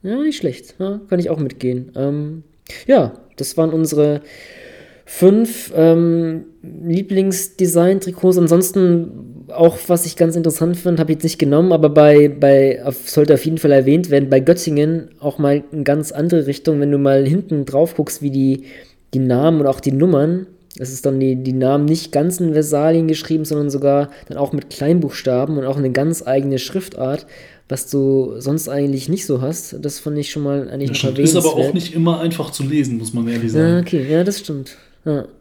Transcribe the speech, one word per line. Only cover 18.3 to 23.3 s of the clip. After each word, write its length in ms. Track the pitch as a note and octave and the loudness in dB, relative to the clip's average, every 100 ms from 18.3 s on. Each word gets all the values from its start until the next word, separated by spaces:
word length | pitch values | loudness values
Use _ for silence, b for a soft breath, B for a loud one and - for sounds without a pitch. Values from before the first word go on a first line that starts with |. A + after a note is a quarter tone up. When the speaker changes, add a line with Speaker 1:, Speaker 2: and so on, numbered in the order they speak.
Speaker 1:
die, 320 | C3+ C3+ C3 B B B B _ | 0 0 0 B B B B _
die 60 | C3+ | -2
Namen 400 | C3 B2 D3+ E3 | 0 2 2 2
und 80 | C#3 | 2
auch 140 | C3+ | 0
die 100 | - | -2
Nummern, 560 | C3+ F3 D#3 D3+ F3+ F#3 _ _ - | 0 2 2 2 -2 -6 _ _ -14
es 140 | B2+ | -12
ist 120 | C3 C#3+ | -6 -4
dann 140 | C3+ | 0
die, 160 | C3 C3 | 0 -2
die 160 | C3 | -4
Namen 320 | C3 B2+ C#3+ | -2 0 2
nicht 300 | D3 D#3+ - | 2 0 -2
ganz 260 | D3 D#3+ F3 | -2 -2 0
in 140 | F3 | 0
Versalien 540 | D#3 D3+ D3 D3+ E3 D#3+ | 0 0 0 2 2 0
geschrieben, 340 | D#3 - | -2 -2